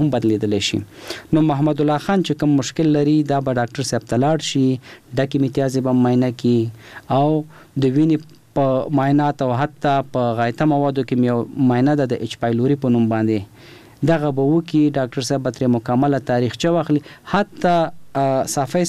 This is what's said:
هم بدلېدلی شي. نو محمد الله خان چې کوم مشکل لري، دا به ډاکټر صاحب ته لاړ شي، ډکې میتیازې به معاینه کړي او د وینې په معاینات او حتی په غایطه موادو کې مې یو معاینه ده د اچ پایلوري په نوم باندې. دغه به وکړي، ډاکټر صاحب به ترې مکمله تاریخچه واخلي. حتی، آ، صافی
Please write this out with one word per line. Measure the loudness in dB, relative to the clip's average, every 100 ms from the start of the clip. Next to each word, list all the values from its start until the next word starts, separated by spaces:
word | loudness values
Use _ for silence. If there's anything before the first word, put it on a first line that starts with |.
هم | 0 0
بدلېدلی | 0 0 0 -2 -2
شي. | -4 -6 -14 -14 -14 -2 2
نو | 2
محمد | 2 0 2
الله | 0 0 0
خان | 0
چې | 0 0
کوم | 2 2
مشکل | 0 0 2 2
لري، | 2 2 2
دا | 0
به | 0 -2
ډاکټر | -2 -4 -4
صاحب | -4 -2
ته | 0
لاړ | 2 0 -2
شي، | 0 0 0 -6 -20 -8
ډکې | -4 -2 0
میتیازې | 0 0 -2 0 0
به |
معاینه | 2 2 2 0 -2
کړي | 0 2 0 -6 -20 -14 -2 0
او | 2 0 -4 -14 -12 -2
د | 0 2
وینې | 2 0 -4 -20 _ -2
په | 0 0 0 0
معاینات | 2 2 2 0 -2
او | -2
حتی | -4 -2 0 0 0 -2
په | -2 0
غایطه | -2 0 0
موادو | 2 0 -2 -2
کې | 0
مې | 0
یو | 0 -4 0 2
معاینه | 2 2 2
ده | 0
د | -4 -8
اچ | -4
پایلوري | -2 0 0 0 2
په | 2
نوم | 2
باندې. | 2 0 -2 -4 -16 -20 -20 -20 -4 0
دغه | 0 0 0
به | 2
وکړي، | 0 0 0 2 0
ډاکټر | -4 -4 -2
صاحب | -2
به | -2 -2
ترې | 0 0
مکمله | 0 0 2 0 0
تاریخچه | 0 0 -2 0 0
واخلي. | 0 -2 -4 -16 -4
حتی، | -2 -2 -2 0 2 0 -6 -8 -2
آ، | 0 0 -2
صافی | -4 -2 -2